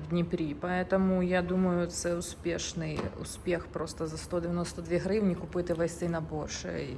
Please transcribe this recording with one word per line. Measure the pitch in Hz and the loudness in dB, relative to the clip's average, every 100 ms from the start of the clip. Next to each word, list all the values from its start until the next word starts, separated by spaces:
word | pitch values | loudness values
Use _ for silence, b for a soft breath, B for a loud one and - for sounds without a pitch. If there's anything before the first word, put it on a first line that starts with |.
| 156 | 0
в | |
Дніпрі. | 175 175 170 156 147 | 0 2 0 -2 -2
Поэтому, | 180 180 180 190 190 185 | -2 0 2 4 4 4
я | 180 180 | 4 2
думаю, | 175 185 185 175 170 | 4 4 4 4 2
це | - 170 175 | -2 -2 -2
успішний | 175 - 175 165 - 170 156 147 - - | -4 -4 -2 -2 -2 -4 -2 -2 -4 -6
успіх | - - 180 170 - | -10 -6 -2 -2 -2
просто | - 160 - 160 | -6 -6 -4 -6
за | 156 | -4
сто | - 180 | -4 -2
дев'яносто | 170 175 170 - | 0 0 -2 -4
дві | 165 170 | 0 0
гривні | 185 214 196 | 2 4 4
купити | 170 165 180 175 | 2 -2 -2 0
весь | 165 165 - | 2 0 0
цей | 175 | -2
набор. | 165 160 151 - | 0 -2 -4 -4
Ще | - 180 170 143 | -6 -4 -4 -4